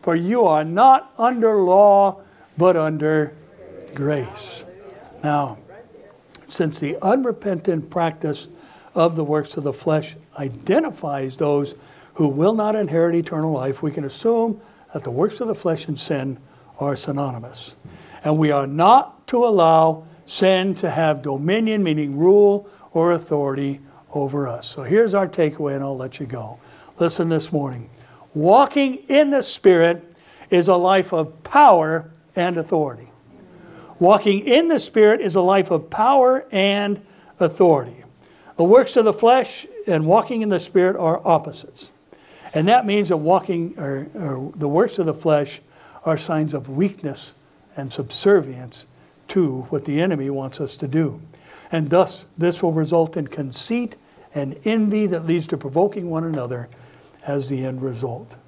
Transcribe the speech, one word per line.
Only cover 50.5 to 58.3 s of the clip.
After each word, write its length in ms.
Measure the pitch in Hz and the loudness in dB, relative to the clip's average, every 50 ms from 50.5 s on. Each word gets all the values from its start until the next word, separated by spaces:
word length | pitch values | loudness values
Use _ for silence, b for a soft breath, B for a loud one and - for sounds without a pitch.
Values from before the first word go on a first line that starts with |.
| 131 - | -10 -10
us 140 | 156 135 - | -10 -10 -10
to 100 | - - | -12 -10
do. 320 | 135 131 160 160 139 117 - - - B B B B B B B B | -4 -2 -2 -2 -2 -4 -10 -18 -20 B B B B B B B B
And 180 | - 165 156 139 | -4 -4 -2 2
thus, 360 | 165 180 185 175 - - - _ _ | 2 2 2 2 -2 -18 -20 _ _
this 240 | - 165 175 175 - | -2 -2 -2 -2 0
will 120 | - 170 160 | -2 -2 0
result 440 | 160 156 156 170 165 165 160 165 | -2 -2 0 2 0 0 0 -4
in 100 | 175 147 | -8 -8
conceit 680 | 135 - - 143 131 120 - - - 226 240 240 226 - _ b b b b b b b | -8 -8 -10 -10 -10 -10 -12 -8 -6 -6 -6 -6 -8 -12 _ b b b b b b b
and 200 | 151 143 135 - - - | -8 -8 -8 -10 -6 -4
envy 420 | 214 220 220 214 208 202 214 214 | -2 0 0 0 0 0 0 0
that 180 | 196 185 165 160 | -2 -2 -4 -2
leads 220 | 160 165 175 160 | -2 -2 -2 -2
to 100 | 160 - | -4 -8
provoking 520 | 139 - 139 131 165 190 202 202 214 175 175 | -6 -6 -4 0 0 0 0 -2 -6 -8 -6
one 140 | 165 160 165 | -6 -6 -4
another 440 | 165 156 147 123 120 127 120 120 - b b b b b b b b b b - | -4 -6 -6 -6 -6 -8 -10 -10 -14 b b b b b b b b b b -10
as 220 | - 143 143 131 | -6 -6 -6 -4
the 180 | 127 139 127 131 | -6 -6 -6 -6
end 160 | 131 127 127 | -6 -8 -6
result. 540 | 131 135 123 113 123 120 113 - 208 - | -8 -8 -8 -6 -8 -8 -8 -10 -14 -20